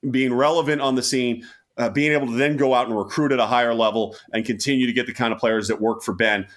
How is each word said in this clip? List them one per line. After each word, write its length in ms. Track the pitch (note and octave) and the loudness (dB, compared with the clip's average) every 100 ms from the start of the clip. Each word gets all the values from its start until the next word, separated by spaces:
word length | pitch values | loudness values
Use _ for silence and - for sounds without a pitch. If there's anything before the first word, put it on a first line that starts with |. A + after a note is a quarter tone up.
| C#3 | -2
being 220 | B2+ C3 | 0 2
relevant 480 | B2 C#3+ E3 D3 D3 | 2 4 2 2 0
on 140 | C#3 | 0
the 80 | C3 | 0
scene, 440 | B2 C3+ B2 A#2 - - _ - | 0 0 0 -2 -8 -20 _ -6
uh, 100 | A#2+ | -2
being 240 | G#2 D3+ | 0 2
able 140 | D3+ C3+ | 2 0
to 80 | |
then 240 | A#2 C#3+ D3 | 0 0 2
go 160 | C3+ | 2
out 120 | B2+ B2 | 2 0
and 80 | A2 | -2
recruit 360 | G2 - D3 | -2 -2 0
at 60 | C3 | 2
a 80 | A2 | 2
higher 260 | A#2+ A#2+ | 2 2
level 420 | A#2 A2 A2 G#2 - - | 2 0 0 -4 -6 -8
and 100 | A2+ | -6
continue 420 | A2 G#2+ C#3 C3+ B2+ | -4 -4 0 0 2
to 60 | |
get 140 | A#2+ B2 | 0 -4
the 80 | |
kind 180 | A#2 A#2+ | -2 -4
of 60 | A2+ | 0
players 300 | A#2 A2 G#2 | 0 0 -2
that 120 | G#2 | -2
work 220 | G#2+ A2+ | -2 -2
for 100 | - | -4
Ben, 340 | F#2+ A2+ G#2 F#2+ | -2 0 0 -4